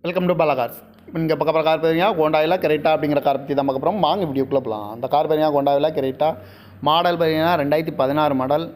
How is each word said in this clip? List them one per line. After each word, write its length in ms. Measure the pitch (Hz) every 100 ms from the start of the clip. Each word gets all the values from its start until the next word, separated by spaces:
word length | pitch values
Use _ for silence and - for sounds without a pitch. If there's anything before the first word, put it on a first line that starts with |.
| 170
Welcome 200 | 180 180
to 40 | 170
பாலா 140 | 156 131
கார்ஸ். 180 | 120 - - - -
இப்ப 120 | 165
நீங்க 140 | 160 156
பார்க்க 180 | 156 160
போற 80 | 156
கார் 120 | 160
பாத்தீங்கன்னா, 280 | 160 165 196 180
Honda-ல 360 | 156 156 156 185
Creta 260 | 170 131 165
அப்படிங்கிற 280 | 156 147 147 143
கார் 140 | 135
பத்தி 140 | 139 139
தான் 80 | 139
பார்க்க 160 | 131
போறோம். 160 | 147 208 156
வாங்க 200 | 185 170
வீடியோக்குள்ள 300 | 135 135 139 117
போலாம். 240 | 107 104 113
அந்த 120 | 131
கார் 140 | 147 156
பாத்தீங்கன்னா, 260 | 156 156 143
Honda-ல 340 | 139 143 156 151
Creta. 320 | 135 131 151 - - - - - 139
மாடல் 300 | 160 175 170
பாத்தீங்கன்னா, 320 | 165 156 165 175
ரெண்டாயிரத்தி 320 | 143 151 165 -
பதினாறு 340 | 131 147 151 135
மாடல். 240 | 127 147 170